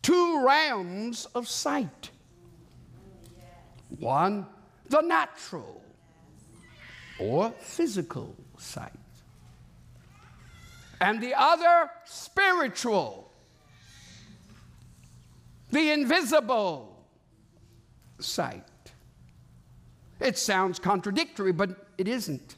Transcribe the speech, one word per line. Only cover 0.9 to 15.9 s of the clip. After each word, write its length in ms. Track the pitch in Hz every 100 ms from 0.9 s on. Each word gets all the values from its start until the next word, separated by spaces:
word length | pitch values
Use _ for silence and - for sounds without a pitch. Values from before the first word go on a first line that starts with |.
| 185 226 233 -
of 120 | 240 240
sight. 640 | - 294 285 196 - - - _ - - - - - - - - - - - - - - - - -
One, 480 | - 135 180 208 196 - - _ -
the 160 | 285
natural 840 | 330 330 - - - 170 - - - - _ _ - - - - - - - - - -
or 320 | 101 139 220 -
physical 760 | - - 339 202 139 143 - - - -
sight. 360 | - - 113 - - - - - - - - - - - - - - - - - - - - -
And 220 | 185 220
the 140 | 240
other, 560 | - 277 330 339 339 311 - -
spiritual, 1200 | - - - 392 359 277 - 240 208 127 98 - _ _ _ _ - - - - - - - - - - - - - - - - - - - -
the 200 | 285 311